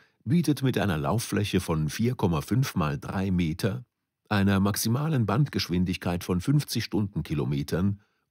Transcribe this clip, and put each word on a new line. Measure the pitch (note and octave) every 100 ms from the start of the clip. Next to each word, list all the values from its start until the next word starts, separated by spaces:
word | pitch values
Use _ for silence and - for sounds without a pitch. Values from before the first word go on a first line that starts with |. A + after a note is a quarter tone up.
| _ _
bietet | A2 E3+ D#3+ C#3
mit | C3 G#2+
einer | G2 D#2
Lauffläche | C#2 A2 - G2+ G2+ F#2+
von | - D#2+ D2+
vier | - A#2
Komma | B2 G2 D#2+
fünf | - A2 C3+
mal | - D2+ C#2+
drei | - G2+ F#2+
Meter, | F2+ E2 E2+ A2+ A#2 - _ _ _ -
einer | G#2 G2 G2
maximalen | G2+ G2+ A2+ A#2+ D3+ C#3+
Bandgeschwindigkeit | G2+ G#2+ C#3+ - - F2+ F2+ F2 F#2 F2
von | - F2+
fünfzig | A2 D3 - A#2
Stundenkilometern | - F#2 G#2 D#2 - D2 C2 C#2+ C#2+ D#2+ G2 G2+ _ _ _